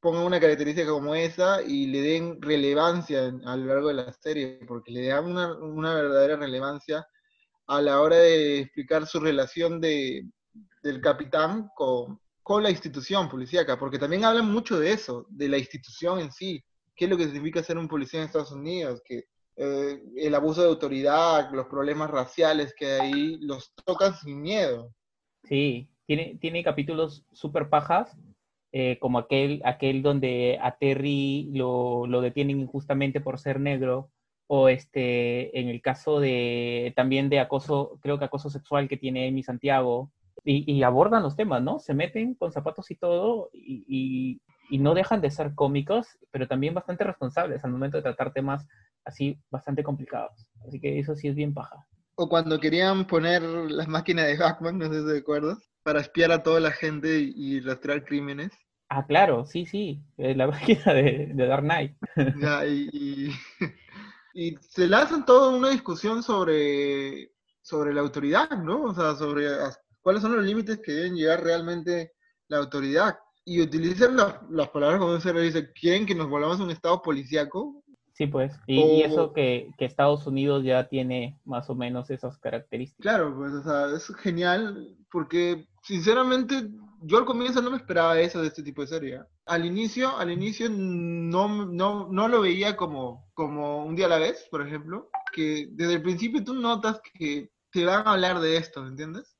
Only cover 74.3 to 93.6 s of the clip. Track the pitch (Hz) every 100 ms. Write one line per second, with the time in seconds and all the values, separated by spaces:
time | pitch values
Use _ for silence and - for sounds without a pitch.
74.3 | - - 160 139 147 143 185 175 170 175
75.3 | 170 170 160 147 - 165 185 208 180 151
76.3 | 147 151 185 185 165 170 175 170 143 127
77.3 | 151 143 180 285 285 _ 277 _ _ 147
78.3 | 143 135 143 - 135 156 156 156 156 160
79.3 | - 131 123 120 - 127 - 143 147 147
80.3 | 135 139 139 131 127 127 135 127 127 120
81.3 | - - 123 120 127 123 123 123 131 127
82.3 | - - 117 - 117 131 _ 208 214 156
83.3 | 135 139 143 151 143 143 156 - 208 196
84.3 | 170 175 180 220 202 - - _ 175 139
85.3 | 170 175 170 156 _ - 190 165 240 254
86.3 | 254 240 269 214 - - - 160 208 247
87.3 | 240 247 254 247 262 - 170 165 165 170
88.3 | 170 156 156 147 139 139 160 139 131 -
89.3 | _ - 170 170 185 226 233 262 262 175
90.3 | 170 202 214 233 208 190 175 170 170 170
91.3 | 175 208 208 196 175 190 208 185 190 226
92.3 | 240 196 180 202 208 175 143 127 135 _
93.3 | - 156 147